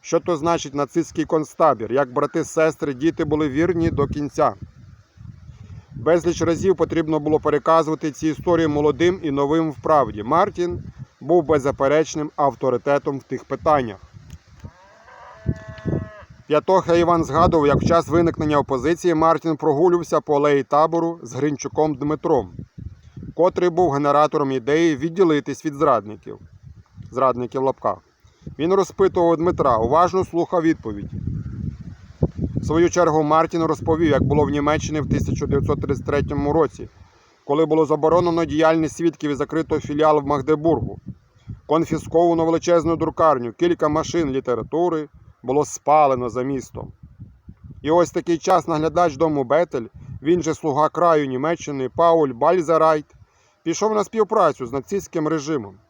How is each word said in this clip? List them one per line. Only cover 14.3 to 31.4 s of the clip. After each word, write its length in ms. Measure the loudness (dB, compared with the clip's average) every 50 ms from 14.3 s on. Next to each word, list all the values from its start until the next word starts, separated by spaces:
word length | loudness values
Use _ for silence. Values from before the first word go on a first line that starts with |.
| -20 -20 _ _ -20 -20 -20 -20 _ _ -20 _ -20 _ -20 -20 -20 -20 -20 -20 -20 -12 -8 -6 -6 -6 -8 -18 -18 -10 -6 -6 -4 -4 -6 -10 -16 -20 -20 _ -20 _ -6 _
П'ятоха 480 | -2 0 2 4 2 2 4 4 2
Іван 280 | 2 4 4 2 2 0
згадував, 440 | 0 2 2 4 4 4 4 4 4
як 100 | 2 2
в 100 | 2 2
час 200 | 2 2 2 2
виникнення 500 | 2 2 2 2 0 -2 -2 0 2 0
опозиції 560 | 2 0 -2 -2 0 -2 -2 0 0 0 2
Мартін 440 | 2 4 2 2 2 0 -4 -4 -2
прогулювався 640 | 0 0 2 4 2 2 2 0 -2 -2 -2 -2
по 140 | 0 0 0
алеї 280 | 2 2 2 2 2 0
Табору 560 | _ 2 2 2 2 2 -2 -2 -2 -6 -8 -14
з 100 | -12 -6
Гринчуком 600 | -4 -2 -2 -2 -4 -8 -8 -2 0 0 0 0
Дмитром, 560 | -2 -2 -4 -4 -4 0 0 0 0 0 -2 -10 -16 -18 _ _ -18 -18 -18 -18 -20 _ -20 _ -18 -16 -16 0
котрий 340 | 2 2 2 2 2 0 0
був 220 | 2 2 2 2
генератором 600 | 2 0 2 2 4 4 4 2 2 0 -2 0
ідеї 440 | -2 -4 -2 0 0 2 2 2 0
відділитись 720 | 0 -4 -6 0 2 2 4 4 0 0 -4 -10 -6 -6
від 80 | -8 -4
зрадників. 680 | 0 2 2 2 2 0 -6 -16 -16 _ -18 -18 -18 -18 -20 -20 -20 _ -20 -20 -20 -20 _ _ -20 -20 -10
Зрадники 480 | -4 0 2 2 2 0 -4 -6 -4 -2
в 40 | -2
лапках. 340 | -2 -2 _ -4 -4 -4 -4 _ _ _ _ _ -20 _ _ _ -20 -8 -4
Він 140 | -2 0 2
розпитував 640 | 2 0 0 0 0 0 2 2 2 2 2 2 2
Дмитра, 400 | 0 -2 0 0 2 2 2 2
уважно 480 | 2 2 2 2 2 2 2 -2 -4
слухав 360 | -2 -2 -4 -2 0 -2 0
відповідь. 480 | 2 0 0 0 -4 -10 -10 -10 -10 -10 -10 -10 -8 -8 -8 -8